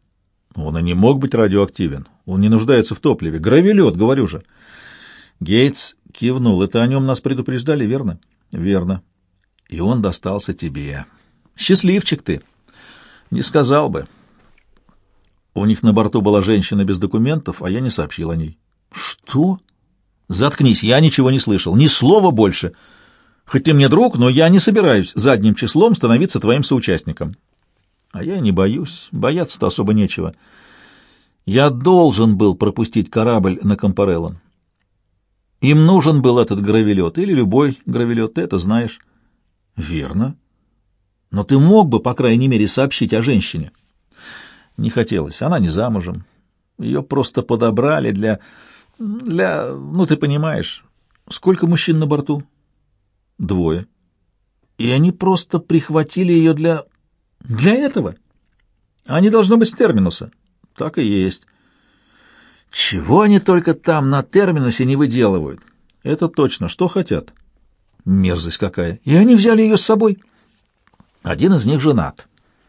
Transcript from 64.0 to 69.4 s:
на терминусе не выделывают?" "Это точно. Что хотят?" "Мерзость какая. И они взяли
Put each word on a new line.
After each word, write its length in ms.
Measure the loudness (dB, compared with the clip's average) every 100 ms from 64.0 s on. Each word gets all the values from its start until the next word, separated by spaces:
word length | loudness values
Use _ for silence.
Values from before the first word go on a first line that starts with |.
| 0
на 140 | -2
терминусе 640 | 0 0 2 0 -2 -2 0
не 100 | 0
выделывают?" 640 | 0 2 0 0 -4 -12 _ _ _ _
"Это 240 | -6 -4 -4
точно. 420 | 0 -2 -2 -8
Что 180 | -4 -4
хотят?" 460 | -2 -4 -6 -8 _ _ _ _ _ _ _ -2
"Мерзость 520 | 0 0 -2 -6 -6
какая. 420 | -6 -4 -6 -6
И 120 | 0 4
они 200 | 4
взяли 280 | 2